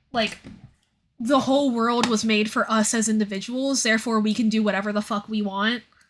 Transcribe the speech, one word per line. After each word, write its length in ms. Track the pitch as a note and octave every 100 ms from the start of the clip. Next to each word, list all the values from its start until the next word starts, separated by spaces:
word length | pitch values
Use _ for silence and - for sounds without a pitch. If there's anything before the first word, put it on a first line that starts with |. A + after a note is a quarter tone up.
| _
like, 280 | A#3+ G#3+ - - - - _ _ _ _ -
the 220 | A#3 C#4
whole 280 | B3+ C4+ C#4+
world 360 | A#3 A#3 A#3+ A#3+
was 180 | A3 A3
made 240 | G#3+ G#3+
for 200 | B3+ G3+
us 240 | A3 G#3+
as 140 | A#3 A3
individuals, 760 | G#3+ G#3 G3 G3+ B3+ C4+ C4
therefore 360 | A3+ A3 A#3+ A3
we 140 | G#3+
can 160 | G#3 A3
do 140 | A3
whatever 280 | G#3 F#3+ G#3
the 100 | G#3
fuck 280 | G#3 G#3 G#3
we 120 | G#3+
want. 420 | G3+ G3 G#3+ A#3+ - _